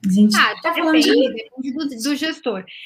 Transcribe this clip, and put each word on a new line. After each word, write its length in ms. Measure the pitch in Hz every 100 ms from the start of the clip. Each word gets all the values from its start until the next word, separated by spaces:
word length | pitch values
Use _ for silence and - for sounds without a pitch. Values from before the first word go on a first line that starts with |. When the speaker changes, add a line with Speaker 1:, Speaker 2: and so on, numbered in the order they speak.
| 196
Speaker 1:
A 60 |
gente 240 | 190 208 208
Speaker 2:
Ah, 180 | 240 208
Speaker 1:
tá 120 | 320
falando 260 | 320 330 311
de 80 | 294
Speaker 2:
depende, 260 | 285 262
depende 400 | 226 - 262 269
do, 300 | 262 294 233 240
do 60 | 285
gestor. 500 | 320 311 262 190 190 -